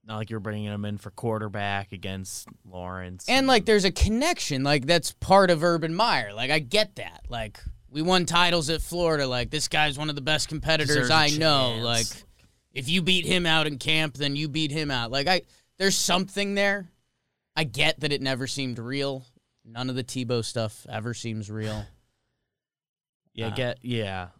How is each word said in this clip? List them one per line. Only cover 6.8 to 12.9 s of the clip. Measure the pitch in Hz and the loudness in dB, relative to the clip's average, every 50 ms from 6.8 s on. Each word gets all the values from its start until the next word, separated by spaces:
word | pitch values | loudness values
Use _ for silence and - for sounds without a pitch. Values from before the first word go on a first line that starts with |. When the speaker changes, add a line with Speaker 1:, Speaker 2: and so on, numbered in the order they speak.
| 214 202 _ | 2 0 _
Speaker 2:
that. | - 104 85 - - - | -14 -14 -14 -14 -16 -12
Like, | - 123 117 110 107 - - - - - - - - | -8 -6 -6 -6 -8 -10 -12 -14 -14 -14 -14 -20 -10
we | 127 147 160 | -6 -2 2
won | 175 185 185 175 | 4 4 4 2
titles | 139 160 170 180 175 170 175 151 139 | 4 4 4 4 6 4 2 0 0
at | 165 151 - | -2 -4 -4
Florida. | - 170 175 175 165 160 147 139 | -4 -2 0 2 2 2 2 0
Like, | 131 123 123 123 113 | 0 0 -2 -2 -2
this | 131 151 - | -2 -4 -4
guy's | - - 156 151 151 139 | 0 2 2 2 2 0
one | 131 151 156 | -2 -4 -4
of | 147 | -4
the | 143 | -4
best | 135 151 156 147 - | 0 0 0 0 0
competitors | - 156 151 - 151 160 151 151 135 147 | -4 -6 -6 0 2 2 2 4 2 2
Speaker 1:
Deserves | 151 - - | 2 4 4
a | 156 | 4
Speaker 2:
I | 160 151 147 147 151 | 6 6 4 4 4
know. | 160 156 147 139 131 123 117 | 4 4 4 4 4 2 0
Speaker 1:
chance. | 113 117 | -2 -2
Speaker 2:
Like, | 117 117 113 113 - - - - - _ _ _ _ _ _ _ _ | 0 0 0 0 -2 -6 -12 -18 -20 _ _ _ _ _ _ _ _
if | _ 139 135 | _ -8 -4
you | 123 | 0